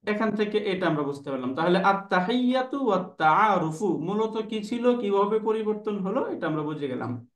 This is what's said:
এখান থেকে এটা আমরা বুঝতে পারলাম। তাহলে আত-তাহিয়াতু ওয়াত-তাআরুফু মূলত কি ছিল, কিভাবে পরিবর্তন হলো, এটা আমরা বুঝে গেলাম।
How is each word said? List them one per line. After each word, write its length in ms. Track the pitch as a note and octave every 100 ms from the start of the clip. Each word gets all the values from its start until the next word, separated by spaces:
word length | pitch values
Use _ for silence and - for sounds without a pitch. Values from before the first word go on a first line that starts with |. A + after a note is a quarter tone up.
| G#3
এখান 300 | G#3 A3+ G#3
থেকে 220 | G#3 G#3
এটা 280 | G#3 F3+ F3+
আমরা 160 | D#3
বুঝতে 280 | C#3+ C#3+ -
পারলাম। 240 | C3+ B2+
তাহলে 240 | C3+ E3+ F#3
আত-তাহিয়াতু 1080 | F#3+ F#3+ - F#3 F#3 B3 B3 B3+ B3+ C#4+ C4
ওয়াত-তাআরুফু 1120 | F#3 F3+ - D#3 D#3+ G#3+ F#3+ D#3+ D#3 G#3 D3
মূলত 520 | D#3+ G#3 A3 A3 G#3
কি 140 | G#3+
ছিল, 360 | G#3 A#3+ A#3+ A#3+
কিভাবে 400 | G3+ G3+ G3+ A3
পরিবর্তন 580 | G#3+ A3 G#3+ G#3+ G#3+ G3+
হলো, 340 | F#3 A3+ -
এটা 140 | F4+ D#3+
আমরা 160 | D#3
বুঝে 260 | D3+ D#3 C#3+
গেলাম। 380 | B2 A#2 A#2+ -